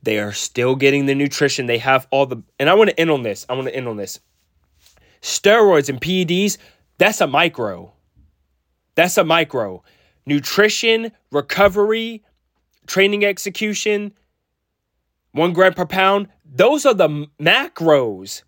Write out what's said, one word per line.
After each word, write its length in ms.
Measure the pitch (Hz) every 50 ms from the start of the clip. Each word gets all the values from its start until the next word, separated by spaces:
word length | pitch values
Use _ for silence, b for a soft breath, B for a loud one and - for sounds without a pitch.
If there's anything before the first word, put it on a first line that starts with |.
| -
They 160 | 113 110 107
are 140 | 104 104 101
still 420 | - - - _ - 120 127 131
getting 300 | 135 135 139 139 143 139
the 100 | 139 139
nutrition. 500 | 139 143 143 139 - 147 139 - - 131
They 120 | 120 120 117
have 300 | 113 135 135 131 127 _
all 140 | - 135 139
the, 180 | 131 127 113 - _ _ _
and 100 | 135 151
I 40 | 185
wanna 180 | 202 220 202 - -
end 120 | 165 165
on 140 | 156 135 120
this. 220 | 110 101 - - -
I 60 | 127
wanna 160 | 131 131 127
end 180 | - 131 127 120
on 80 | 110
this. 240 | 104 101 95 - - _ _ _ _ _ _ _ _ _ _ _ _ b b b b b b b b
Steroids 680 | b - - - - 202 208 233 220 202 180 151 139 135
and 140 | 135 123
P 220 | - 156 185 185 180
E 20 |
Ds, 320 | 160 175 180 202 208 196 - b b b b b b _ _
that's 240 | 175 202 214 -
a 60 | 196 151
micro. 680 | - 147 170 170 - - 117 104 92 87 101 - _ _ _ _ _ _ _ _ _ _ _ _ _ _ _ _ _ _ _ _ _
That's 220 | - 165 180 - -
a 60 | 180
micro. 580 | 160 160 170 160 - - 127 110 98 92 87 _ _ _ _ _ _ _ _ _
Nutrition, 880 | 131 147 143 139 - - - 208 214 202 - - 226 226 226 226 226 _ _ _ _
recovery, 920 | - 143 143 _ - 175 202 202 185 208 202 214 220 226 226 233 233 214 _ _ _ _ _ _ _ _ _ _ _ _ _
training 380 | - - 185 190 196 202 202 202
execution, 920 | 202 196 - - 208 185 - 220 214 208 - - 214 208 202 208 208 _ _ _ _ _ _ _ _ _ _ _ _ _ _ _ _ _ _ _ _ _ _ _ _
one 220 | _ 139 160 175 175
gram 200 | 165 185 190 180
per 120 | - 180
pound, 420 | 156 - 190 190 196 196 202 208 202 _ _ _
those 420 | 156 135 127 190 233 294 302 -
are 80 | 285 247
the 120 | 185 180
m-, 260 | 151 147 147 147 - _ _
macros. 1040 | 147 165 196 247 277 349 _ - 165 165 151 139 127 113 101 92 95 95 - - _